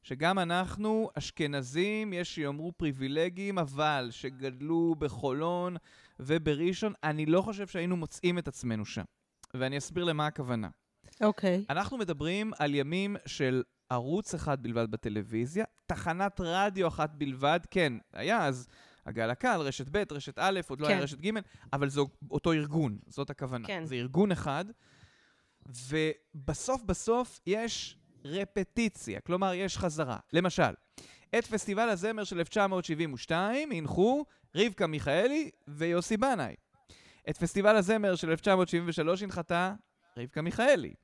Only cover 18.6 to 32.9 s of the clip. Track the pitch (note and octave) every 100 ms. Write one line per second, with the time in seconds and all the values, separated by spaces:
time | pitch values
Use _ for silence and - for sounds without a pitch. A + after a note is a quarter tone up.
18.6 | B2 - - _ - G#2+ A2+ B2 B3+ A3
19.6 | C#3 - C3+ G3 G3 D3 C#3 C3 F#3 F#3+
20.6 | - C3 D3+ F#3 C#3+ C#3 F3+ A3 - -
21.6 | - C#3 C#3+ C#3+ C#3+ _ C#3+ D3 F3 D#3+
22.6 | D3 D#3+ C#3+ G#2 - - C#3 C#3 C3 B2
23.6 | A2+ F#3+ D#3+ B2+ B2+ D3 G#3 F3 D3+ C#3+
24.6 | G3+ - _ _ - _ _ _ _ _
25.6 | - B2 B2+ D#3 D#3 D3+ _ D#3 C3+ D3
26.6 | - C4 G#3 F3+ - A#3+ B3 - - G#3
27.6 | A3+ - - - _ - C#3+ F3+ G3 -
28.6 | F#3 - A3+ - - - - F3+ F#3+ F3+
29.6 | F#3+ - F3+ D3+ C3+ A2 - E3 F3+ -
30.6 | C3 - _ - - - _ A3+ A3+ A3
31.6 | - G3 A#3 F#3+ G#3 A3 G3 F3+ E3 G#3+
32.6 | G3 F#3 F3